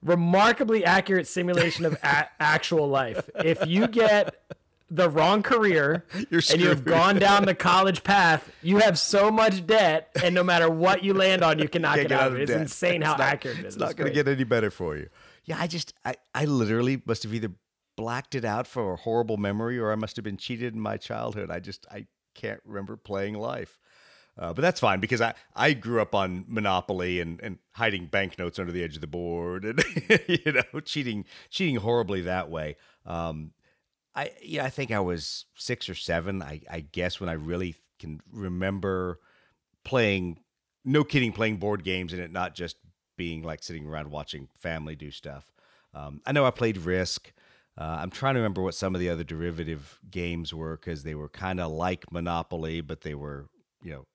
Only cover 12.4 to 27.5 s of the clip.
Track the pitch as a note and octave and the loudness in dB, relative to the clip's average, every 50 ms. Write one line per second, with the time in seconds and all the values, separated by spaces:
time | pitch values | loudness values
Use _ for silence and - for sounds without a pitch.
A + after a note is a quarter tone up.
12.4 | C#3 D3 B2 D#3 D#3+ C#3+ - - - F3+ F3 E3+ D3+ D3+ D3+ C3+ C3+ C3+ C#3+ C#3 | 0 0 0 0 0 -2 -4 -2 0 0 0 2 2 0 2 2 2 2 0 -2
13.4 | - C3+ A#2 E3 - - - - - C3 C3+ - C3+ B2+ - D3 C#3+ C3+ C#3 C3 | -4 -8 -8 -8 -8 -10 -6 -4 -4 -4 -4 -2 -4 0 2 2 2 2 2 2
14.4 | C3 A2+ B2 A#2 G#2+ G#2 - - F#2 E2 D2+ D2+ D2+ D2+ _ _ - - - _ | 2 2 2 2 2 0 -2 -4 -6 -6 -6 -6 -10 -12 _ _ -20 -20 -20 _
15.4 | _ - E3 D#3 E3 F3 D#3+ E3+ D3 - - _ _ - C3 - _ _ _ - | _ -10 -6 -4 -4 -4 -4 -6 -8 -8 -12 _ _ -8 -8 -8 _ _ _ -2
16.4 | D3 D3 C#3+ C3 A#2 G#2 A2 A#2 A#2+ B2+ C3+ B2+ - - A2+ G#2 - A2 G#2+ A#2 | 0 2 2 2 2 2 2 0 2 0 -2 -2 -2 -4 -4 -4 -4 -6 -6 -4
17.4 | G#2+ G#2+ F2+ _ _ _ _ _ _ _ _ - A2 A2+ A#2 B2+ C3+ _ - C3+ | -4 -6 -8 _ _ _ _ _ _ _ _ -8 -6 -4 -4 -6 -6 _ -6 -4
18.4 | A2+ A2+ G#2 A2+ B2 - - B2+ A2+ G2 F#2 E2+ - A#2 A2+ A#2 A#2+ G#2+ A2+ G#2 | -2 -2 -2 -2 -4 -4 -4 -4 -4 -4 -4 -4 -4 0 0 0 2 0 0 -2
19.4 | G2+ G2+ G2+ G#2+ A2+ A#2 B2 B2 A2+ G#2+ G#2+ G#2+ A2 G#2 - - G#2 G#2 G2+ G2+ | -2 -2 -2 -2 -4 -4 -4 -2 -2 -2 -2 -2 -4 -6 -8 -8 -8 -8 -10 -10
20.4 | - - B2 A2+ A#2+ B2 A2 A2 G#2+ G#2 G#2+ G#2+ - - A#2 A2 A#2 A#2+ A2 G#2 | -8 -10 -8 -6 -6 -8 -6 -6 -6 -6 -6 -6 -8 -10 -8 -6 -6 -6 -6 -8
21.4 | G2 E2+ E2 F2 F#2 G2 G2 - - - - G#2 F#2 _ _ _ _ _ _ - | -8 -8 -8 -10 -10 -12 -16 -16 -16 -18 -18 -18 -18 _ _ _ _ _ _ -12
22.4 | - A2 G#2 - _ - G#2+ G2+ G2 F#2+ A2 A2 _ - G#2 G2 G2 G2+ G#2+ G#2 | -10 -10 -10 -10 _ -12 -10 -10 -10 -10 -12 -16 _ -6 -6 -4 -4 -4 -6 -6
23.4 | G#2+ A#2+ B2+ B2+ - - - _ _ _ _ _ _ _ - _ _ _ _ - | -6 -6 -6 -8 -10 -12 -16 _ _ _ _ _ _ _ -20 _ _ _ _ -10
24.4 | F2 E2 F2 - C#3+ F3 F3+ - - A2+ G2 F#2+ F#2+ G#2+ B2 A#2 A#2 A#2 - - | -8 -8 -4 0 0 0 0 2 2 2 2 2 0 -2 0 0 0 0 -2 -6
25.4 | _ _ _ - A2+ D3 D3+ B2 F#2 A2+ A#2+ A#2 G#2 - - G#2 G2 F#2 F2+ F2+ | _ _ _ 0 2 2 2 0 -2 -2 0 0 0 2 0 0 0 0 -2 -6
26.4 | F#2+ - - A2 G#2+ G2+ F#2+ F#2 F2 - G2 F#2 F2+ F2+ F2+ F2+ F2 E2 E2 F2 | -10 -6 -6 -2 0 0 0 0 0 -2 -4 -4 -2 -2 -2 -2 -4 -4 -8 -10
27.4 | - A2 | -12 -14